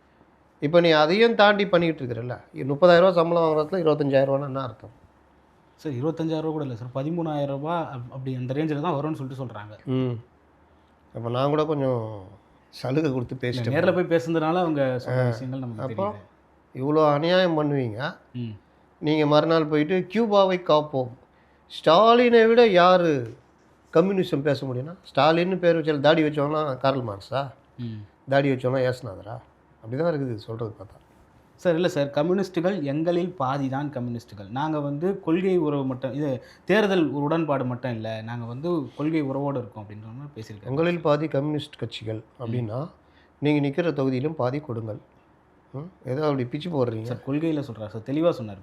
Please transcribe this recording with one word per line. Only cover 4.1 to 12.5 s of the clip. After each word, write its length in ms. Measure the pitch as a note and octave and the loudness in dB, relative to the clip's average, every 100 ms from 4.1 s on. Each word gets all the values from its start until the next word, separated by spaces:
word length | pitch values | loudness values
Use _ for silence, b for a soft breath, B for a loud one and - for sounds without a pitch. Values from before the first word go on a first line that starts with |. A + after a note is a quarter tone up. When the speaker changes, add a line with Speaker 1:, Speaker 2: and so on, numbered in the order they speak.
| C3+ C#3 | 2 2
Speaker 1:
ரூபான்னா 140 | C#3 | 0
என்ன 180 | C#3+ C3+ | -4 -6
அர்த்தம்? 280 | B2+ - - - _ _ _ _ _ _ _ _ | -8 -12 -20 -20 _ _ _ _ _ _ _ _
Speaker 2:
சார், 180 | D#3 | -8
இருபத்தஞ்சாயிரம் 480 | B2 D3+ D#3 E3 D#3+ | -4 -4 -2 -2 -2
ரூபா 80 | D#3 | -2
கூட 140 | D#3 | -4
இல்ல 120 | C3+ G#2+ | -6 -8
சார், 300 | B2 C#3 D3 | -10 -6 -6
பதிமூணாயிரம் 420 | E3+ D#3+ D3 C#3 | -4 -4 -4 -4
ரூபா 420 | C#3 D#3 E3+ D#3 | -4 -4 -6 -6
அப்-, 220 | C3 B2 | -10 -12
அப்படி 240 | C3+ C3 B2+ | -10 -8 -6
அந்த 180 | B2+ | -4
ரேஞ்சில் 280 | C3+ D#3 C#3+ | -2 -2 -2
தான் 120 | E3 | -2
வரும்னு 220 | C#3+ D3+ D#3+ | -2 -4 -6
சொல்லிட்டு 300 | C3 C3 B2 | -8 -10 -12
சொல்றாங்க. 400 | A2 G#2+ G#2+ - | -12 -16 -12 -4
Speaker 1:
ம். 340 | C3 B2+ A#2 - _ _ _ _ _ _ _ _ A#2+ | -2 -2 -4 -10 _ _ _ _ _ _ _ _ -10
அப்ப 140 | A#2 | -4
நான் 200 | B2 C#3 | 0 2
கூட 160 | D3+ D#3 | 2 0
கொஞ்சம் 580 | D3 C3+ A#2+ A2 G#2 F#2+ G2+ _ | 0 0 -2 -4 -12 -16 -20 _